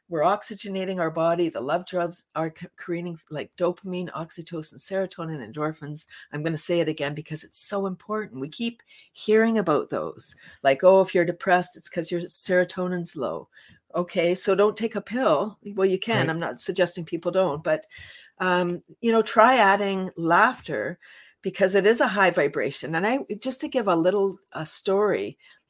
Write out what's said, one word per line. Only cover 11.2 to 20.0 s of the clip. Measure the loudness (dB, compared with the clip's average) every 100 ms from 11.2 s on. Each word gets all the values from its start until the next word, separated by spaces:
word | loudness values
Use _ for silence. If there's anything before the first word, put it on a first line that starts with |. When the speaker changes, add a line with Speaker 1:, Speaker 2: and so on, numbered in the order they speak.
Speaker 1:
depressed, | 0 -2 2 2 2 -10
it's | -8
'cause | -8 -4
your | -6
serotonin's | -6 -6 2 2 2 -2 -4 -4 -6
low." | -6 -6 -6 -12 _ -20 _ _
Okay, | -4 -2 0 2
so | 2 2 4
don't | 4 2
take | -4 -4
a |
pill. | -6 -2 2 2 0 -6 -12 0
Well, | 0
you | 0
can. | 0 0
Speaker 2:
Right. | 0
Speaker 1:
I'm | -2
not | -6 -6
suggesting | -6 0 -2 -2
people | -8 -4 -2
don't, | 0 0 0
but, | -2 -2 -4 -20 -20 -20 -20 _
um, | 0 2 0 -4 _ -6
you | 2
know, | 2
try | 2 6 6 8
adding | 6 4 2 -2